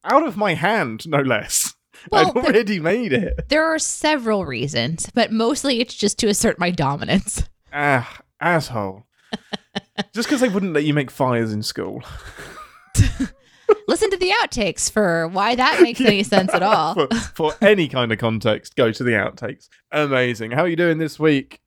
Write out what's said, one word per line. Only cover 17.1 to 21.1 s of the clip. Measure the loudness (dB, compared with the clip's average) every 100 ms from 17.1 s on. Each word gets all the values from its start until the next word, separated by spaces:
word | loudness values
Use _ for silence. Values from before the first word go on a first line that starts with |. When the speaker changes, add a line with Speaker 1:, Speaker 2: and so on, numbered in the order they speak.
| 0 -4
Speaker 1:
for | -2 -2 4
any | 4 4 2
kind | 0 0
of | 0
context, | 0 0 0 -2 -4 0
go | 0
to | 2
the | 0
outtakes. | 0 -2 -2 -4 -4 _ _ _
Amazing. | -2 0 2 0 -2 -4
How | 0
are | 0
you | 2
doing | 0 0
this | -4